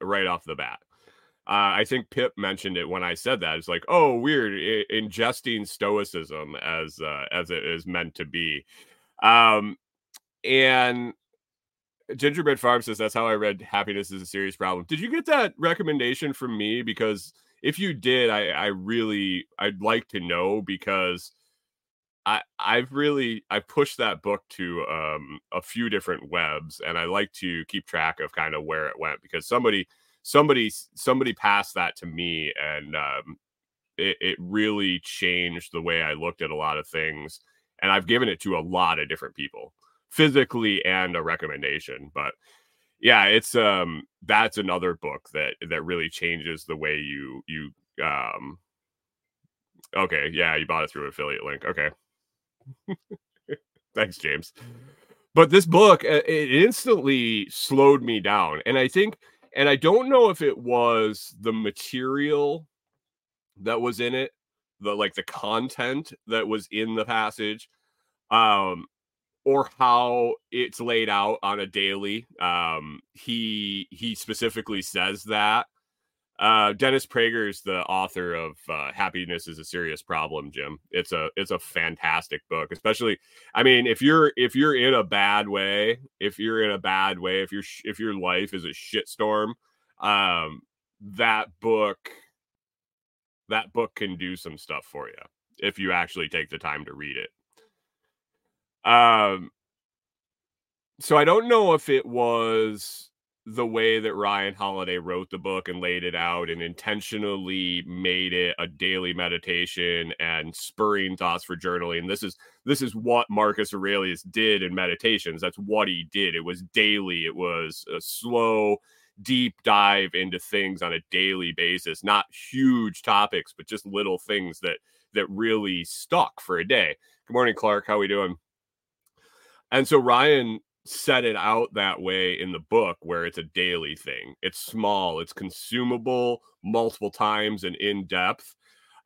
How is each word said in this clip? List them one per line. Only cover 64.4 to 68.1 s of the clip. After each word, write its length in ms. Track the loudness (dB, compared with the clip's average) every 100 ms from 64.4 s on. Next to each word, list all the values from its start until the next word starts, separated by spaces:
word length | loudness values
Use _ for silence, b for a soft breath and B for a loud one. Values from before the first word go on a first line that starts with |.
| _ _ _ _
the, 160 | -4 -2
like, 180 | -2 -2
the 80 |
content 920 | -10 -8 -4 -2 -2 -4 -4 -6 -8 -16 -4
that 200 | -2 -2
was 200 | -4 -4
in 240 | -6 -4 -4
the 100 | -2
passage, 640 | -2 -2 -2 -6 -6 -12 _ _ _ _